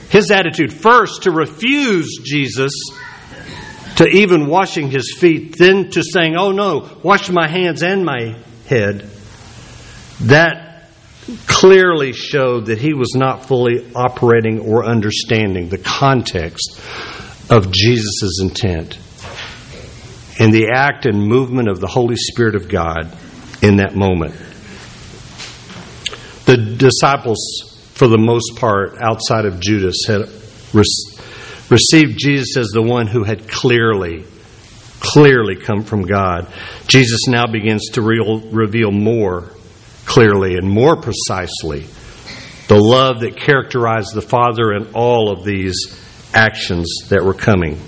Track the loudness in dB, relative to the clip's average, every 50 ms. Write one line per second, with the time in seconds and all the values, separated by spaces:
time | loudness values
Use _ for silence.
0 | -8 2 2 4 4 4 2 2 2 -2 -2 -2 -4 -4 -4 0 4 6 6 6
1 | 4 2 -4 -2 -2 0 0 0 -2 -2 -4 -6 -2 -2 0 0 0 0 0 0
2 | -2 -4 -8 -12 -8 -4 -2 -2 -2 -2 -2 -2 -2 -2 -4 -8 -12 -14 -14 -16
3 | -18 -18 -20 -20 -20 -20 -20 -20 -18 -18 -16 -16 -16 -18 -18 -18 -18 -8 2 4
4 | 4 6 6 4 4 4 4 2 2 2 0 0 0 0 -4 -6 -6 -4 -4 -4
5 | -6 -6 -4 2 2 2 2 2 -4 -10 0 4 4 6 6 4 0 -2 -4 -4
6 | -4 -2 0 0 0 0 0 0 -2 -2 0 -2 -2 -2 -2 -4 -6 -8 -20 -6
7 | -2 -2 -2 -2 -2 -2 -2 0 0 0 -2 -2 -2 -2 -2 -2 -2 -2 -2 -2
8 | -2 -2 -4 -6 -6 -8 -10 -14 -18 -20 -20 -20 -6 -2 0 0 0 -2 -4 -6
9 | -12 -18 -20 -20 -20 -20 -20 -20 -20 -20 -20 -20 -20 -20 -20 -20 -20 -20 -20 -20
10 | -20 -20 -12 -6 2 4 4 4 4 2 0 -6 -14 -20 -20 -20 -20 _ _ _
11 | _ -20 -20 -20 -16 -16 -16 -14 -6 -4 0 6 8 8 8 8 6 4 2 0
12 | -2 -4 -6 -10 -10 -4 -2 0 0 0 0 -2 -2 -4 -4 -2 -2 -2 -2 -2
13 | -2 -2 0 0 0 0 0 -4 -4 -2 0 2 2 2 0 -2 -4 -8 -4 -2
14 | -2 -2 0 0 4 4 4 4 4 0 -2 -2 -2 0 0 0 2 2 0 0
15 | 0 0 -4 -4 -4 -2 0 0 0 0 -2 -4 -4 -6 -8 -8 -6 -6 -4 0
16 | 0 2 2 0 -2 -4 -4 -6 -6 -6 -8 -10 -12 -12 -12 -18 -18 -16 -16 -14
17 | -14 -14 -16 -16 -18 -18 -20 -20 0 2 2 4 4 2 -2 0 2 2 2 0
18 | -2 -4 -6 -4 -4 -4 -4 -2 -4 -4 -4 -4 -4 -2 -4 -4 -6 -10 -16 -18
19 | -20 -20 -20 -20 -18 -18 -16 -16 -16 -16 -16 -18 -20 -20 -20 -20 -20 -20 -20 -20
20 | -20 -20 -20 -20 -20 -18 -2 2 4 4 6 4 4 2 2 2 0 0 -2 -2
21 | -2 -2 0 0 0 2 2 0 0 0 -2 -2 -2 -2 -2 -4 -6 -4 -2 -2
22 | 0 0 -2 -4 -6 -6 -2 -2 -2 0 0 -2 -6 -4 -4 -2 -2 -2 -4 -6
23 | -8 -8 -12 -18 -20 -20 -20 -20 -20 -20 -6 2 4 4 6 4 2 0 0 -2
24 | 0 0 0 0 -2 -6 -8 -14 -18 -20 -20 -20 -20 -20 -20 -20 -20 -20 -20 -20
25 | -20 -20 -20 -20 -20 -20 -20 -18 -18 -18 -18 -20 -20 -20 -20 -20 -18 -20 -20 -14
26 | -14 -14 -14 -14 -18 -20 -20 -4 2 2 4 4 2 -4 -2 2 2 4 4 4
27 | 2 2 0 0 -2 -4 -4 -4 -4 -10 -10 -12 -12 -14 -20 -20 -20 -20 0 2
28 | 4 4 6 4 4 4 2 0 -2 -4 -8 -4 -2 0 0 0 -2 -4 -6 -4
29 | -4 -4 -2 -2 -2 -2 -2 0 0 -2 -4 -4 -2 -2 0 0 0 -2 -2 -4
30 | -4 -2 -2 -2 -2 -6 -12 -20 -20 -20 -20 -20 -18 0 2 2 4 4 0 -4
31 | -8 -10 -16 -20 -20 -20 -20 -20 -18 -18 -20 -20 0 2 4 4 4 4 6 4
32 | 4 4 0 -2 -2 -2 0 0 -4 -4 -4 -4 -4 -2 -2 -2 0 0 0 -2
33 | -2 -2 -2 -2 -2 -2 -6 -6 -8 -12 -10 -2 0 0 2 2 2 2 0 0
34 | -2 -6 -8 -12 -14 -18 -20 -20 -20 -20 -20 -20 -20 -20 -20 -20 -20 -20 -16 -10
35 | -10 2 6 8 8 8 8 4 2 0 -4 -6 -6 -4 -4 -4 -4 -4 -4 -4
36 | -2 0 0 0 0 0 -2 -4 -6 -10 -14 -18 -18 -18 -18 -16 -4 2 4 4
37 | 4 4 0 -2 -2 0 0 0 0 -2 -2 -2 0 0 -2 -2 -4 -4 -4 -2
38 | 0 0 0 0 0 -2 -2 -4 -4 -4 -2 -2 0 0 0 0 0 0 0 0
39 | 0 0 0 0 0 -2 -2 -4 -8 -12 -20 -20 -20 -20 -20 -20 -20 -20 -20 -18
40 | -14 -8 0 2 2 2 4 2 0 -2 -2 -2 -2 0 0 2 2 2 2 0
41 | -4 -8 -8 -6 -6 -6 -6 -6 -6 -8 -10 -10 -10 -8 -10 -10 -12 -16 -20 -20
42 | -20 -20 -20 -20 -20 -20 -20 -20 -20 -20 -20 -20 2 4 6 6 6 6 6 4
43 | 4 2 0 -2 -6 -8 -8 -6 0 0 0 0 0 -2 -4 -2 0 0 0 -2
44 | -4 -6 -8 -8 -4 -2 0 2 2 2 0 0 0 0 0 -2 -6 -6 -4 -2
45 | 0 2 2 2 0 0 -2 -4 -4 -6 -4 -2 -4 -4 -4 -6 -8 -10 -14 -20
46 | -20 -20 -20 -20 -18 -2 2 2 2 2 0 -4 -6 -4 -4 -4 -4 -6 -8 -12
47 | -4 0 0 2 2 0 -2 0 0 0 2 2 0 -2 -4 -8 -12